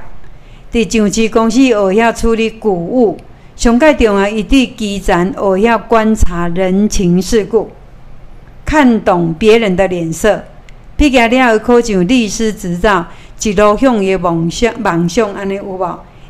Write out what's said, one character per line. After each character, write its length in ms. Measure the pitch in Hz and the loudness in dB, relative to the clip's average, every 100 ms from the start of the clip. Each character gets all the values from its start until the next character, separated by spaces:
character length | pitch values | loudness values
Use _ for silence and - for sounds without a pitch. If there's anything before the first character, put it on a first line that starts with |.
| - - - - - - - | -6 -10 -12 -16 -20 -20 -6
伫 240 | 240 208 226 | -2 0 0
上 160 | 202 | 0
市 160 | 196 226 | 0 0
公 200 | 226 226 | 0 2
司 100 | 220 | 2
学 360 | 262 214 196 196 | 2 2 2 2
晓 180 | 233 | 0
处 220 | 226 226 220 | 0 -2 0
理 160 | 226 | -2
古 200 | 214 220 | -2 -4
物。 460 | 180 170 247 220 156 - - - - | -2 -2 0 0 0 -10 -20 -20 -2
上 240 | 240 233 | 0 4
界 160 | 311 294 | 4 4
重 200 | 226 202 | 2 2
要， 140 | 196 | 0
伊 140 | 220 | -2
伫 320 | 185 269 240 - | 0 2 0 -4
基 240 | 214 202 | -8 -4
层 340 | 180 180 180 | -2 0 0
学 260 | - 202 190 | -2 -2 0
晓 200 | 226 226 | 2 0
观 340 | - 226 220 | 0 0 2
察 340 | 220 - 175 175 | 2 2 2 -2
人 380 | 170 190 190 208 | -2 0 0 0
情 320 | - 180 180 | 0 2 0
世 240 | 185 233 185 | 0 -2 0
故， 260 | 226 - - - - - - - - - - | -2 -2 -10 -20 -20 -20 -20 -20 -20 -20 -12
看 380 | - 311 262 220 | -2 2 4 2
懂 320 | 214 180 170 160 | 0 0 -2 0
别 180 | 220 226 | 4 4
人 180 | 220 180 | 2 0
的 120 | 190 | 0
脸 260 | 180 165 | -2 -6
色。 300 | 160 214 180 - - - - - - | -2 0 0 -6 -20 -20 -20 -12 0
毕 160 | 294 | 2
业 160 | 254 233 | 4 2
了， 300 | 254 247 220 | 2 2 2
考 240 | 220 240 | 2 2
上 260 | 240 196 175 | 2 0 2
律 200 | 254 214 | 0 0
师 260 | 180 220 | -2 -4
执 240 | 214 185 175 | -4 -8 -2
照， 300 | 208 190 170 - - - | 0 0 -2 -12 -20 -8
一 120 | 220 | -4
路 220 | 190 208 208 | 2 2 2
向 280 | 269 226 | 2 2
伊 80 | 190 | 0
的 80 | 190 | 0
梦 320 | 175 170 170 | -2 -2 -2
想， 200 | - 226 226 | -2 -4 -2
梦 300 | 202 165 175 | -2 -2 0
想 240 | 240 214 | 0 -2
安 160 | 190 196 | -4 -8
尼 60 | 196 | -8
有 80 | |
无？ 360 | 202 185 180 - - - | -8 -6 -6 -8 -16 -20